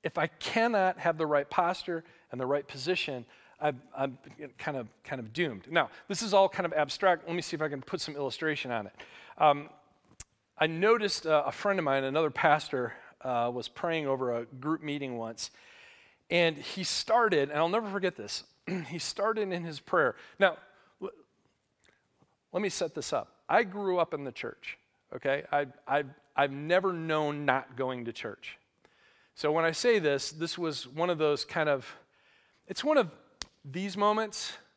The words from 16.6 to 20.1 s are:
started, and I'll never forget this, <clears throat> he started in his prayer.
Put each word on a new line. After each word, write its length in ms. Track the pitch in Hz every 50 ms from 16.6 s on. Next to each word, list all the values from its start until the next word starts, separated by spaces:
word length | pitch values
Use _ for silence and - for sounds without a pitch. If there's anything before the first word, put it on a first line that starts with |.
| - - - 190 185
started, 680 | - - - - - - - 233 220 185 151 139 139
and 100 | 151 147
I'll 100 | 160 170
never 200 | 185 226 226 208
forget 260 | 190 196 180 185 -
this, 280 | - 104 104 - - - _ _ _ _ -
<clears throat> 200 | 180 185 160 123
he 100 | 160 170
started 540 | - - - - 196 220 214 214 214 190
in 120 | 185 175 170
his 160 | 165 156 143
prayer. 360 | - - - 175 151 127